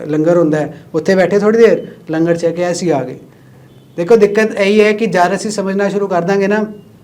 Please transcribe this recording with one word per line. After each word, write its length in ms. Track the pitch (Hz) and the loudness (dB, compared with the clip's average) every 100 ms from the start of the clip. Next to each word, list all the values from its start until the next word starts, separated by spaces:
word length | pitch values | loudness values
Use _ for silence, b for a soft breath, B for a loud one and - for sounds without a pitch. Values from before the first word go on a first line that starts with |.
| 151 | -6
ਲੰਗਰ 300 | 156 156 175 | -2 2 2
ਹੁੰਦਾ 220 | 160 151 | 2 0
ਹੈ, 180 | 147 B B | -4 B B
ਉੱਥੇ 200 | 160 160 | -4 0
ਬੈਠੇ 240 | 190 175 202 | 2 2 2
ਥੋੜ੍ਹੀ 220 | 208 226 | 2 4
ਦੇਰ, 280 | 220 170 B B - | 4 4 B B -8
ਲੰਗਰ 260 | 160 170 170 | -2 0 0
ਛਕਿਆ, 360 | 170 165 175 | -2 -2 -4
ਅਸੀਂ 200 | 175 180 | -2 -2
ਆ 120 | 143 | -2
ਗਏ। 140 | 127 - - B B B B B - - | -4 -12 -20 B B B B B -18 -8
ਦੇਖੋ, 200 | 170 226 | 2 4
ਦਿੱਕਤ 440 | 202 208 220 214 | 4 2 -2 0
ਇਹੀ 200 | 196 214 | 2 4
ਹੈ 120 | 208 | 2
ਕਿ 140 | 214 226 | 2 0
ਜਦ 280 | 180 175 | 2 0
ਅਸੀਂ 160 | 190 220 | 0 -4
ਸਮਝਣਾ 380 | 202 190 196 202 | -6 -4 -2 -2
ਸ਼ੁਰੂ 200 | 202 196 | -2 -2
ਕਰ 140 | 180 | -2
ਦਾਂਗੇ 260 | 170 196 196 | 0 0 0
ਨਾ 180 | 214 208 - - - | -2 -4 -10 -20 -20